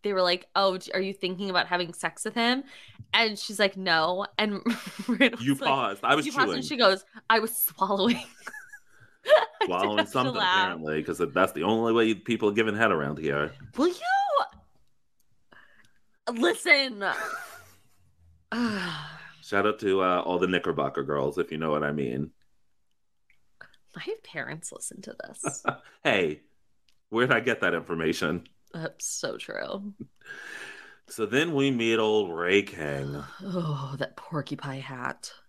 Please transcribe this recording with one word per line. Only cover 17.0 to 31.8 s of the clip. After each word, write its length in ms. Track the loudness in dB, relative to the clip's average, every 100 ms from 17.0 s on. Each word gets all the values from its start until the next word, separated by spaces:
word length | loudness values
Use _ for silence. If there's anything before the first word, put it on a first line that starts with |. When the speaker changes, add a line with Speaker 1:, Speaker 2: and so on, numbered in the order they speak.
| -4 -2 -6 -8 -12 -18 -20 -20 _ _ _ _ -20 _ _
Speaker 1:
<sighs> 0 | -2 -2 -2 -4 -8 -12 -16 -20 -20
Speaker 2:
Shout 240 | -2 2 2
out 120 | 0
to, 220 | 0 2
uh, 200 | 4 2
all 180 | 2 0
the 80 | 2
Knickerbocker 560 | 2 0 0 -2 -2
girls, 340 | -2 0 0 -2
if 140 | -4
you 60 | -2
know 140 | 0
what 120 | 0
I 80 | 0
mean. 400 | -2 -2 -4 -6 _ _ _ _ _ _ _ _ _ _ _ _ _ -20 _ _ -12
Speaker 1:
My 80 | -8 -8
parents 480 | -8 -10 -8 -10 -12
listen 300 | -10 -12 -12
to 140 | -14 -12 -12
this. 360 | -8 -8 -4 -6 -6
Speaker 2:
<laughs> 200 | -16 _ 2
Hey, 360 | 2 2 -2 _ _ _ _ _ _ _
where'd 220 | 0 4
I 80 | 4
get 180 | 2 2
that 120 | 2
information? 720 | 0 -2 0 0 0 0 -2 -6 _ _
Speaker 1:
That's 320 | -10 -10 -8 -10
so 320 | -6 -8 -8
true. 560 | -10 -8 -8 -8 -10 -14 -18 _ -18 -16 -16 -16 -16 -18 -20 -20 _
Speaker 2:
So 160 | -6 0
then 280 | 2 2
we 160 | 2 2
meet 260 | 2